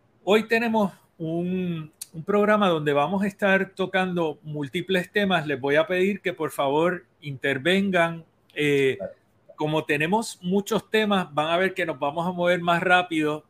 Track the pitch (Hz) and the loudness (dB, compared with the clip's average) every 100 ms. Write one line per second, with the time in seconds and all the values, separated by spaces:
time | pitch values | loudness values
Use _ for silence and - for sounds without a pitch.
0 | _ _ - 208 220 226 233 226 190 - | _ _ 2 2 2 0 0 0 0 -4
1 | _ - 160 170 180 185 180 165 156 - | _ -10 -6 -4 -4 -4 -4 -6 -10 -16
2 | - 160 151 208 208 214 196 160 147 143 | -16 -10 -2 2 4 4 4 2 2 2
3 | 147 196 202 - 202 190 190 - 185 190 | 2 0 -2 0 2 2 0 -4 -2 -2
4 | 185 175 160 147 156 147 143 180 170 185 | 0 -2 -2 -4 -10 -8 -6 -6 -2 -2
5 | 175 214 202 175 151 135 139 147 160 185 | 0 0 2 0 0 -2 2 2 2 0
6 | 196 202 185 - 151 - 139 147 170 180 | 0 -2 -4 -4 -4 -2 0 2 2 -2
7 | - _ 147 135 139 135 151 190 196 180 | -10 _ -14 -4 -2 0 0 2 2 2
8 | 165 165 - _ _ - 147 143 135 117 | 0 -2 -14 _ _ -2 2 2 2 0
9 | 110 - _ _ - - 156 156 151 147 | -8 -14 _ _ -18 -8 -4 -2 0 -2
10 | 160 214 233 - 180 196 196 208 - 220 | 0 -2 -4 -8 -2 -2 0 -4 0 0
11 | 214 196 170 147 156 170 185 185 165 139 | 2 0 0 -2 0 0 0 -2 -4 -2
12 | 143 165 175 180 175 180 175 170 180 180 | -2 -2 -4 0 0 2 2 2 4 4
13 | 180 156 151 151 | 2 0 0 -2